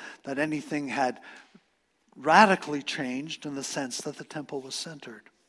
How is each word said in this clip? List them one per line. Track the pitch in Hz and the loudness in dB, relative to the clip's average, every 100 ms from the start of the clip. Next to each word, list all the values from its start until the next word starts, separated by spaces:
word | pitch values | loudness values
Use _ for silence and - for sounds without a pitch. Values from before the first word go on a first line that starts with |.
| - - - | -16 -12 -6
that | 135 | -2
anything | 156 151 - 147 143 | 0 -2 -2 -4 -2
had | 123 127 113 - - - - _ _ _ _ _ - | 0 0 0 -10 -20 -20 -20 _ _ _ _ _ -4
radically | 143 170 214 180 - 147 | 6 10 10 8 0 -6
changed | - - 131 127 156 151 151 | -4 -4 -4 -4 -6 -8 -8
in | 139 | -6
the | |
sense | 135 151 135 - | -4 -4 -4 -4
that | 151 143 | -6 -8
the | 151 | -10
temple | 175 180 143 | -10 -6 -8
was | 131 - | -6 -8
centered. | 170 151 123 107 - _ | -8 -10 -14 -16 -18 _